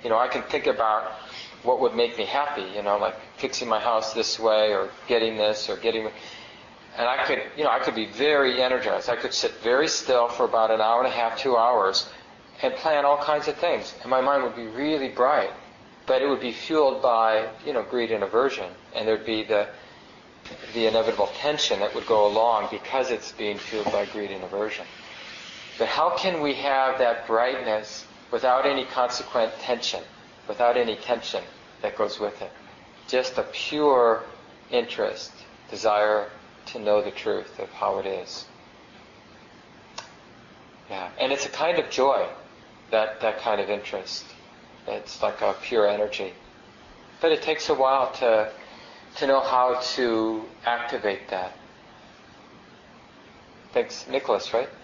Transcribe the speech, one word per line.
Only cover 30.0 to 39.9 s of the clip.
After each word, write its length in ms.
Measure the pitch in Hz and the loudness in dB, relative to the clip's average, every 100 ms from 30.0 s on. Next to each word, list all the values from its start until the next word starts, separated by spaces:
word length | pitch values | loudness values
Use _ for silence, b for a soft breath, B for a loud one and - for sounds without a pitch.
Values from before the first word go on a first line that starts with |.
| 82 - - - - | -10 -20 -20 -20 -10
without 300 | 104 120 123 | 2 4 4
any 180 | 117 107 | 2 -2
tension 480 | - 117 - 101 - - - - | -2 -4 -2 -8 -8 -18 -20 -8
that 160 | 104 - | -6 -2
goes 220 | 104 - | -2 -2
with 200 | 104 - | -6 -6
it? 80 | 95 - - - - - - | -14 -14 -20 -20 -20 -20 -2
Just 320 | 127 127 - | 0 0 -2
a 40 | |
pure 800 | - - - 151 147 131 117 113 - - - - - | -4 -6 -6 2 4 6 6 4 -2 -18 -20 -20 -2
interest, 640 | 123 113 - 101 - - - - - - | -2 -2 -2 -4 -4 -12 -16 -20 -20 -16
desire 580 | 107 110 104 107 107 104 - - - - | -2 2 4 4 2 0 -10 -20 -20 -12
to 120 | 120 | -6
know 220 | 104 104 | 2 2
the 100 | 101 | 2
truth 480 | - 110 101 101 - | -4 -4 -4 -4 -12
of 100 | 98 | -12
how 280 | - 101 98 | -2 -2 0
it 60 | 98 | -2
is. 400 | 95 90 - - - - - - - - - - - - - - - - | -6 -8 -14 -16 -20 -20 -20 -20 -20 -20 -20 -20 -20 -20 -20 -20 -20 -18